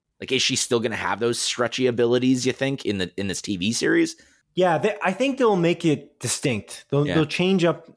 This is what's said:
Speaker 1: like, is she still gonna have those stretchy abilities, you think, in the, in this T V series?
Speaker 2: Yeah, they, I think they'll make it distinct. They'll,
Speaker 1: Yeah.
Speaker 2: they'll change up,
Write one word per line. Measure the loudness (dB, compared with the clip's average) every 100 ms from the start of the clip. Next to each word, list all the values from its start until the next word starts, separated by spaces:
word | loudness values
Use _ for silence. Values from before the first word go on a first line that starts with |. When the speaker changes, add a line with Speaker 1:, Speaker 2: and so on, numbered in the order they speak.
| _ _
Speaker 1:
like, | -4
is | -2
she | 0 -2
still | 0 0
gonna | 0 -4
have | -4 0
those | 0 0
stretchy | -4 -2 -2 0 0
abilities, | 2 2 4 2 2 0
you |
think, | -2 -4 -2 -4
in | -4
the, | -4 -4
in | -6
this | -6
T | -6 -4
V | -2
series? | 0 2 2 0 -4 _ _ _ 0
Speaker 2:
Yeah, | 2 2
they, | 0 -2
I | -4
think | 0 -2 2
they'll | 2
make | 4 2 2
it | 2 0 -4 _
distinct. | -6 -2 -2 -2 -6 -18 -2
They'll, | 0 2
Speaker 1:
Yeah. |
Speaker 2:
they'll | 2 0
change | 0 2 4
up, | 2 0 -8